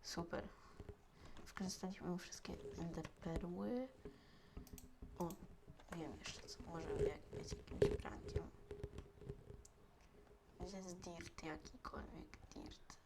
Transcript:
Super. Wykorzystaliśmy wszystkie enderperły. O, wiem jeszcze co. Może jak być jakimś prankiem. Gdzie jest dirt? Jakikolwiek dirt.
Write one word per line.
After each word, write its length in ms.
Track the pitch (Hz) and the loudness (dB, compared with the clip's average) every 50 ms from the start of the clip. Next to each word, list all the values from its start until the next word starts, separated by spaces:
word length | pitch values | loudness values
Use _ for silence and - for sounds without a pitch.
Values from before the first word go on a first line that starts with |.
| - | -2
Super. 440 | - - - 170 - - 135 - - - - - - - - - - - - - - - - - - - - - - | 0 2 2 2 4 2 2 2 0 -6 -10 -14 -14 -10 -8 -6 -6 -8 -8 -10 -18 -16 -12 -10 -6 -6 -6 -6 -4
Wykorzystaliśmy 680 | - - 190 185 185 - - 185 190 - - 160 180 180 | 0 2 2 2 2 2 0 0 0 0 2 2 4 2
wszystkie 360 | - - - - - - - - - - - 185 | 2 -2 -6 -6 -4 -4 -4 -2 -4 -4 0 0
enderperły. 1080 | 165 170 165 165 156 - - - - 170 165 165 - 175 175 185 202 208 240 247 262 262 - - - - - - - - - - - - - - - - - - - - - - - - - - | 0 2 2 0 -2 -2 -4 -2 0 2 4 4 4 2 2 2 4 4 4 4 2 2 -4 -8 -10 -10 -10 -10 -16 -16 -16 -16 -16 -8 -8 -8 -6 -6 -8 -8 -8 -10 -10 -8 -8 -8 0 2
O, 100 | 180 170 185 - - - - - - - - - - - - 170 | 2 2 2 -2 -8 -10 -10 -12 -12 -12 -12 -12 -8 -6 -2 -2
wiem 140 | 160 151 - - | 0 0 -2 -4
jeszcze 280 | - - - - - - | -4 -4 -4 -4 -6 -6
co. 160 | - - - | -6 -6 -4
Może 400 | - 170 165 - - - - - | -2 -2 0 2 4 8 8 8
jak 180 | - - - - - | 8 8 4 -4 -4
być 200 | - - - - | -4 -2 0 0
jakimś 500 | - - - - - - - 82 - - | -2 -2 -2 -4 10 12 12 12 12 6
prankiem. 420 | - - - - - - - - - - - - - - - - - - - - - - - - - - - - - - - - - - - - - - - - - - - - - - - - - - - - | 2 0 -2 -2 -2 2 2 2 2 2 -6 -10 -8 -6 -4 -4 -4 -4 -4 -6 -8 -8 -10 -10 -6 -4 -4 -6 -6 -10 -10 -10 -10 -14 -14 -16 -18 -18 -16 -18 -18 -16 -16 -16 -16 -16 -18 -18 -18 -18 -6 -4
Gdzie 180 | - 175 196 190 | -2 -2 0 -2
jest 220 | 190 185 175 185 | -2 -2 -2 -2
dirt? 440 | 185 180 170 165 170 175 - - - | -2 -4 -2 -2 -4 -4 -4 -4 -2
Jakikolwiek 960 | 160 151 156 - - - - - - - - - - - 214 - - - - - - - | 0 -2 -2 -4 -8 -12 -6 -6 -4 -4 -2 -4 -4 -4 -6 -6 -8 -10 -12 -12 -8 -6
dirt. 420 | - - - - - - - - - - | -6 -6 -6 -8 -8 -10 -12 -12 -12 -12